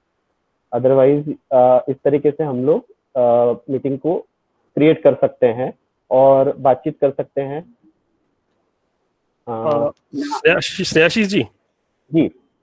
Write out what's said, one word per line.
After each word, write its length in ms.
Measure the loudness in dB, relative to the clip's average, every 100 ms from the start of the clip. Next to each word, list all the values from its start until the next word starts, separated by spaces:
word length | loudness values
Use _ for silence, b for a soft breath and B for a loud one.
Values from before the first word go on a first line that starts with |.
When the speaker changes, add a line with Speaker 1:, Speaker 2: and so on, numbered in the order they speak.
| _ _ _ _ _ _ _
Speaker 1:
Otherwise, 580 | -2 2 4 4 2 -4 -12 -2
अ, 320 | 2 4 2 0
इस 80 | -4
तरीके 260 | -2 0 -2
से 140 | -4
हम 200 | -6 -4
लोग, 220 | -2 -2 -4 _ _ -2
अ, 360 | 2 2 2 -2 -6
meeting 280 | -6 -4 -6
को 200 | -4 -6 -8 _ _ _ _
create 280 | 0 2 4
कर 120 | 2
सकते 320 | 2 -2 0 -2
हैं 280 | 0 -6 -10 _ _ -2
और 460 | 2 4 4 0 0
बातचीत 420 | 0 0 -4 -2
कर 100 | -2
सकते 300 | -2 -8 -8
हैं। 360 | -8 -10 -14 _ _ _ _ _ _ _ _ _ _ _ _ _ _ _ _ _ -14
अ, 20 |
Speaker 2:
अ, 400 | -8 -4 -2 -4 -8 _
स्नेहाशीष, 760 | -10 -8 -4 -2 -2 -4 -8 -2
स्नेहाशीष 360 | 0 0 0 -2
जी। 160 | -2 -6 _ _ _ _ _ -4
Speaker 1:
जी। 160 | -2 -2 -4 _ _